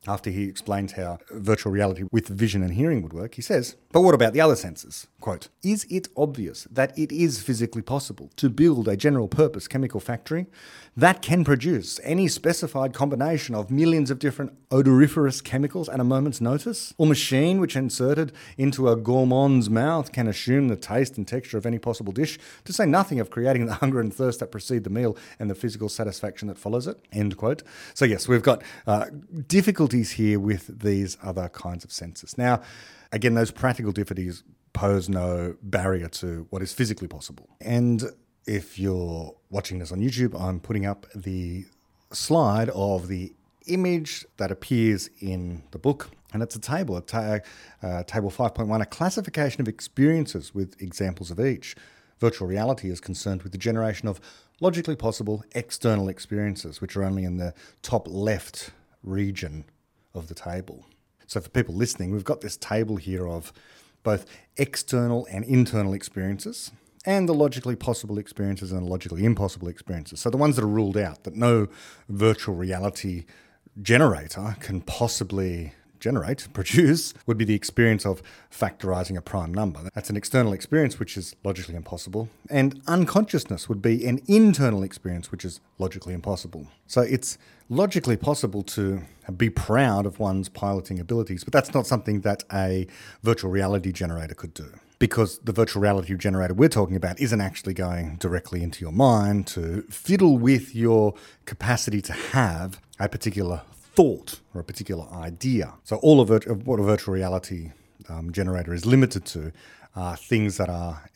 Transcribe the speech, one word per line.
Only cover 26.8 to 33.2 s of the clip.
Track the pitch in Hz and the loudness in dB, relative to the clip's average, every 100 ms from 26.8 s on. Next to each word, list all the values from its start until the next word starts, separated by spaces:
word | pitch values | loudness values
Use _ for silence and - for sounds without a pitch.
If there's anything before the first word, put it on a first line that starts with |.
| 135 | -4
it?" | - _ 107 | -10 _ -2
End | 104 92 | -2 0
quote. | 110 151 - - - | -2 -2 -8 -20 -10
So | - | 0
yes, | 131 98 - | 2 2 2
we've | 120 | 4
got, | 131 120 - - - | 6 2 0 -8 0
uh, | 104 - 147 - 165 135 | 0 0 -10 -14 -10 2
difficulties | 190 202 185 143 123 110 | 4 4 4 2 2 0
here | - 107 104 | 0 2 2
with | 101 95 - 117 | 2 -2 -4 -4
these | 104 98 95 - | 0 0 0 -6
other | 101 92 87 | -8 -6 -6
kinds | - 90 87 | -8 -10 -10
of | - | -10
senses. | - 85 - - - | -12 -12 -14 -12 -2
Now, | 123 120 - - - - - | 2 2 -2 -20 -20 -20 -8
again, | 120 | 0